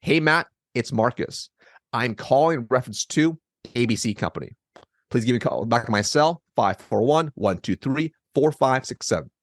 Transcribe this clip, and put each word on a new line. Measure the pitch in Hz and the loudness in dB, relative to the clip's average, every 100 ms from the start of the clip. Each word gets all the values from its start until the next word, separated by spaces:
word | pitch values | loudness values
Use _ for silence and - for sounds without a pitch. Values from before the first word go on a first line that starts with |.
Hey, | - 156 | 2 2
Matt, | 156 165 - _ _ | 4 2 0 _ _
it's | 123 113 | -6 -2
Marcus. | 113 113 - - - - _ _ - _ | 0 0 0 -8 -8 -16 _ _ -20 _
I'm | 117 120 | -4 -4
calling | 107 - 135 160 156 | -4 0 2 4 0
in | 113 | 0
reference | 127 123 104 | -2 -2 -10
to | - - 156 160 _ _ - | -4 0 0 0 _ _ -12
A | 120 | -2
B | 120 | 0
C | 107 110 | 0 -2
Company. | 107 85 - 69 - _ - _ _ _ | -4 -4 -6 -12 -16 _ -20 _ _ _
Please | 127 | -2
give | 113 | 0
me | 120 | 0
a | |
call | - 62 | 0 -2
back | 113 120 113 | 0 0 2
on | |
my | 104 | 0
cell, | 101 147 156 170 _ | 2 2 2 0 _
five | - 101 95 | 0 0 -2
four | - 104 | -4 0
one, | 117 151 160 | 2 2 0
one | - 101 92 | -2 -2 -2
two | - | -4
three, | - - 135 160 _ _ | -4 -2 -2 -4 _ _
four | - 151 | 2 2
five | 151 135 131 | 2 2 2
six | - 123 - | -2 -10 -2
seven. | 87 - _ | -2 -4 _